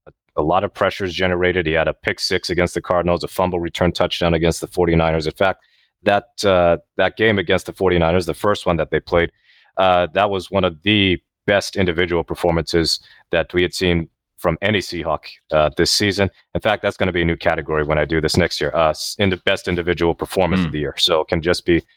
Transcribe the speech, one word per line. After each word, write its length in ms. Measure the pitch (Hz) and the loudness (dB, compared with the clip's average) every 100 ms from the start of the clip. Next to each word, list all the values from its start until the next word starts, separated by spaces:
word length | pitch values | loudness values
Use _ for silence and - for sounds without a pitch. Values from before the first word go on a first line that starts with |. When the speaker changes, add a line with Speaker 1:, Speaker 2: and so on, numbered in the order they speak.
| - _ _ - | -20 _ _ -4
Speaker 1:
a 60 | |
lot 200 | 78 90 | 0 0
of 100 | 101 | -2
pressures 400 | - 98 - 95 | 0 -2 0 -6
generated. 540 | 82 92 90 90 90 78 | -2 -2 2 0 0 0
He 60 | |
had 160 | 80 78 | 0 0
a 40 | |
pick 280 | 76 - 101 | -2 -4 -4
six 280 | - 92 - | -4 -4 -2
against 260 | 87 87 | -2 0
the 60 | - | -2
Cardinals, 440 | - 90 85 87 | -2 0 2 -2
a 40 | 82 | -4
fumble 300 | - 92 90 | -2 -2 -2
return 320 | 85 - 87 | -6 0 -2
touchdown 440 | - 87 - 87 | 0 -2 0 0
against 260 | 82 82 80 | 2 0 -2
the 80 | - | -6
forty-niners. 580 | - 87 82 80 80 78 | -2 2 4 2 0 -4
In 60 | |
fact, 320 | - 98 92 _ _ _ _ | 0 -2 -2 _ _ _ _
that, 400 | 98 101 - - | 0 0 -2 -4
uh, 320 | 104 92 87 82 - - | 2 4 4 2 -2 -2
that 200 | 92 - | -2 2
game 240 | 113 104 | 2 2
against 260 | 87 92 - | 2 -2 -2
the 60 | |
forty-niners, 540 | 85 95 90 82 90 85 | -2 2 2 2 2 -2
the 80 | |
first 300 | 78 104 104 | -2 -2 0
one 120 | - 85 | 0 -2
that 160 | 76 | 0
they 80 | 78 | -4
played, 320 | - 87 85 - _ _ _ - | 0 0 0 -4 _ _ _ 0
uh, 280 | 92 90 87 | 2 2 2
that 160 | 85 104 | 0 0
was 180 | 98 87 | 0 -2
one 140 | 98 | -2
of 180 | 92 78 | -2 -2
the 380 | 98 107 98 85 - _ - | 0 2 2 0 -4 _ 0
best 260 | 101 - | 0 0
individual 480 | - 90 82 90 85 | -2 0 0 0 0
performances 760 | 80 85 87 82 80 85 80 - - - _ | -2 -2 0 0 0 0 0 -2 -8 -20 _
that 200 | 85 80 | -2 0
we 100 | 90 | 0
had 120 | 90 | -2
seen 340 | - 92 85 80 _ _ _ | 0 0 0 -2 _ _ _
from 200 | 90 82 | -4 -2
any 160 | 98 107 | 0 -2
Seahawk, 460 | - 87 78 76 - - _ | -4 -8 -4 -6 -6 -20 _
uh, 200 | 78 76 71 | 2 2 2
this 140 | 82 | 0
season. 400 | - 104 95 98 - _ | 2 0 0 -2 -4 _
In 60 | - | -4
fact, 240 | 110 104 | -2 0
that's 120 | 101 - | -2 -2
gonna 140 | 98 | -2
be 120 | 87 | 0
a 20 | |
new 120 | 85 82 | 0 0
category 460 | 90 80 78 78 | 0 -2 -2 -2
when 160 | 76 78 | 0 0
I 60 | |
do 160 | 73 80 | 0 0
this 160 | 78 - | 0 0
next 240 | 85 - | 0 -2
year, 100 | 76 | -2
uh, 180 | 76 80 | 0 0
s-, 260 | 78 - - | 0 -8 -2
in 120 | 101 | -2
the 80 | 90 | 0
best 280 | - 98 - | -2 -2 -2
individual 480 | 87 85 82 85 | -2 -2 0 0
performance 460 | 80 87 - 90 92 | 0 -4 -2 0 0
Speaker 2:
Hmm. 60 | 87 | -2
Speaker 1:
of 60 | |
the 60 | 76 | -4
year. 160 | 71 - | -6 -4
So 220 | - 82 | 0 0
it 60 | 78 | 0
can 160 | 87 | -2
just 240 | 80 87 - | 0 -2 2
be 160 | 82 - | 0 0